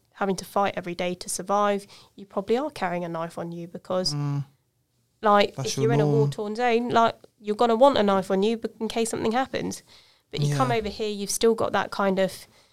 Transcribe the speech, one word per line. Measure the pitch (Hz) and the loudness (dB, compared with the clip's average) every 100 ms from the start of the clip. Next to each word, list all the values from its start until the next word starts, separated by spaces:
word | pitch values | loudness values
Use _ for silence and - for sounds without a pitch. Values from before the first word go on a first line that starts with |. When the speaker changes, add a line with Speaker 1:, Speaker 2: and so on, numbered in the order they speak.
| _ | _
Speaker 1:
having | - 196 180 | -4 -4 -4
to | |
fight | - 202 196 - | -4 -2 -2 -2
every | 180 175 | -8 -6
day | 180 | -6
to | 180 - | -6 -8
survive. | - 185 202 208 202 202 - - - | -8 -2 0 2 0 -4 -20 -20 -20
You | 196 | -10
probably | 208 196 233 | -6 -2 0
are | 294 | -2
carrying | - 185 175 | -6 -6 -4
a | 170 | -6
knife | 165 170 170 | -6 -8 -8
on | 170 | -10
you | 170 170 | -10 -12
because, | 175 - 185 185 | -12 -6 -4 -2
Speaker 2:
Mm. | 147 143 143 139 _ _ _ _ _ _ _ | -2 -2 -4 -6 _ _ _ _ _ _ _
Speaker 1:
like, | 220 202 202 | 4 4 4
Speaker 2:
That's | - 135 | -2 -6
Speaker 1:
if | - | 0
Speaker 2:
your | |
Speaker 1:
you're | 139 | 2
in | 143 | 4
a | |
Speaker 2:
norm. | 147 147 | 4 4
Speaker 1:
war-torn | 143 139 208 214 | 2 0 -6 -2
zone, | 247 233 240 | 0 0 2
like, | 233 226 - - _ | 4 2 0 -12 _
you're | 208 214 | -6 0
gonna | 240 226 | 2 6
want | 277 262 | 6 6
a | |
knife | 202 196 185 | 4 2 2
on | 196 | 2
you | 208 226 | 2 0
bec-, | 226 - | -6 -6
in | 220 | -6
case | 233 226 | -2 -2
something | - 226 | -2 -2
happens. | 233 262 - 180 - - - _ _ _ | -2 -2 -4 -6 -8 -14 -20 _ _ _
But | - | -4
you | 147 | 0
come | 143 254 | 0 0
Speaker 2:
Yeah. | 233 | 0
Speaker 1:
over | 208 | -4
here, | - 214 | -6 -6
you've | 208 196 | -6 -6
still | - 226 | 0 2
got | 226 - | 2 0
that | 196 - | -2 -2
kind | - 196 185 | -2 0 2
of | 185 - - _ _ | 0 -4 -18 _ _